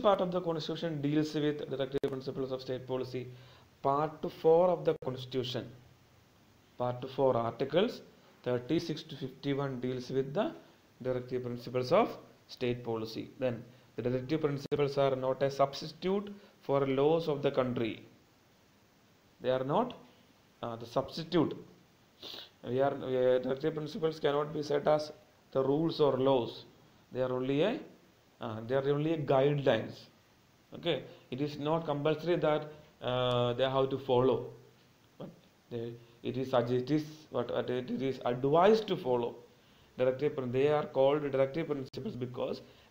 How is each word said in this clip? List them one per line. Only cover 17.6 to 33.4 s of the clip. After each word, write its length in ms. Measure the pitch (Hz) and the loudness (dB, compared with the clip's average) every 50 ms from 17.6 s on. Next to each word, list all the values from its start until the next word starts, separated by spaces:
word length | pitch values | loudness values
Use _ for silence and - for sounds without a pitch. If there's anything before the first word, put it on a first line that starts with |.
| 127 123 120 123 117 110 - - - - - _ _ _ _ _ _ _ _ _ _ _ _ _ _ _ _ _ _ _ _ _ _ _ _ _ | 2 0 0 -2 -2 -2 -4 -6 -12 -18 -20 _ _ _ _ _ _ _ _ _ _ _ _ _ _ _ _ _ _ _ _ _ _ _ _ _
They 100 | - 123 | -2 -2
are 140 | 127 131 131 | 0 0 0
not, 340 | 135 151 196 247 247 - - - - - _ _ _ _ _ _ _ _ _ - | 0 0 0 0 -2 -6 -12 -20 -20 -20 _ _ _ _ _ _ _ _ _ -10
uh, 140 | 117 117 | -10 -8
the 100 | 113 120 | -10 -12
substitute. 640 | 113 - 139 131 - - - 160 156 - 175 143 - - - - - - - _ _ _ _ _ _ _ _ - - - - - - - _ - | -4 -2 -2 -2 -2 -6 -10 -8 0 2 2 2 2 0 -4 -12 -16 -20 -20 _ _ _ _ _ _ _ _ -18 -16 -14 -16 -16 -18 -20 _ -8
We 160 | - 120 131 | -4 0 2
are, 120 | 135 139 - | 2 2 0
uh, 480 | - - 127 131 127 127 127 127 127 | -2 -4 -2 0 2 4 4 4 4
directive 340 | 127 127 135 135 - 156 156 | 2 0 -2 -2 -2 -2 -2
principles 460 | 151 151 147 - 233 160 160 156 156 | -2 -6 -6 -4 -2 -2 -2 -2 0
cannot 340 | - 147 143 147 151 151 160 | 0 0 2 2 0 -2 -4
be 80 | 156 147 | -6 -2
set 240 | 147 143 147 143 | 0 0 0 4
as 240 | 156 151 151 151 - - - - _ _ _ _ _ | 4 4 2 2 -2 -10 -16 -20 _ _ _ _ _
the 140 | - 135 131 | 0 2 2
rules 340 | 131 139 151 165 165 151 - | 4 2 2 2 0 2 4
or 180 | 156 139 127 | 4 4 4
laws. 500 | 127 135 135 135 127 117 113 - - - - - - - - _ _ _ _ | 4 4 4 4 4 2 0 -6 -10 -16 -20 -20 -20 -20 -20 _ _ _ _
They 120 | - 120 127 | -4 -4 -2
are 100 | 127 127 | -2 -2
only 300 | 127 127 131 139 143 160 | -2 0 0 2 2 2
a, 180 | 208 247 311 - - - - _ _ _ _ _ _ _ _ | 2 0 -2 -6 -12 -18 -20 _ _ _ _ _ _ _ _
uh, 200 | - 120 110 110 113 113 | -8 -8 -6 -8 -4 -2
they 80 | 131 | 0
are 120 | 139 135 143 | 0 2 2
only 260 | 143 143 151 156 165 | 0 2 2 0 0
a 40 | 160 | 0
guidelines. 800 | 143 127 143 131 135 143 147 143 135 139 117 110 117 - - - - - - _ _ _ _ _ _ _ _ _ _ _ - | 2 2 4 4 6 4 4 4 4 4 2 2 0 -4 -8 -14 -18 -20 -20 _ _ _ _ _ _ _ _ _ _ _ -16
Okay, 260 | - - 170 156 131 135 - - - - - 127 | -6 -4 -2 -2 -2 -4 -10 -16 -20 -12 -10 -6
it 80 | 127 | -6
is 180 | 147 147 143 - | -6 -6 -6 -6
not 260 | 139 147 160 170 170 | -2 -2 0 0 0
compulsory 520 | 160 143 143 143 156 156 151 160 165 180 | -2 -4 0 0 0 0 0 0 0 0
that, 340 | 160 151 156 151 151 151 - - - - - _ _ - | 2 2 2 2 0 -2 -6 -12 -16 -20 -20 _ _ -4
uh, 500 | 123 123 127 127 123 123 120 | -2 0 0 2 2 2 2